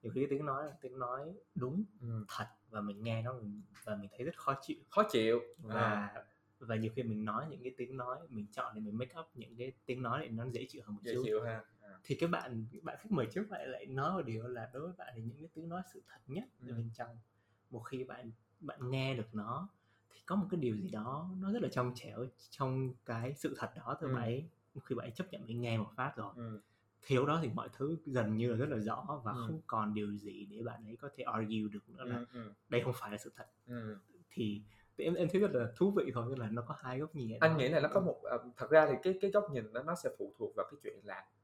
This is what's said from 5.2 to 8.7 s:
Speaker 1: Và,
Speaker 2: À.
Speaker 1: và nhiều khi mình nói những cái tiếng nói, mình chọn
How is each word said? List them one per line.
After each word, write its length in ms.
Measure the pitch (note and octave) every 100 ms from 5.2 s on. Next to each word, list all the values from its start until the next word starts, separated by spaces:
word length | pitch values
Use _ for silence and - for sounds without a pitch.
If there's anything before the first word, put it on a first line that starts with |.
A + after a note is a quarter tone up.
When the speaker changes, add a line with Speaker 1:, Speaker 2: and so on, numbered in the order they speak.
| A2 A#2 - -
Speaker 1:
Và, 180 | A2+ G#2+
Speaker 2:
À. 480 | A2+ G#2 G#2 - - _ _ _
Speaker 1:
và 160 | A2+ A2+
nhiều 160 | A2 A#2+
khi 80 |
mình 220 | A#2 G#2+ G#2+
nói 200 | G#2+ D#3
những 140 | C#3
cái 100 | B2 B2+
tiếng 200 | B2 C3
nói, 200 | B2 C3 E3
mình 160 | A#2 G#2
chọn 240 | - B2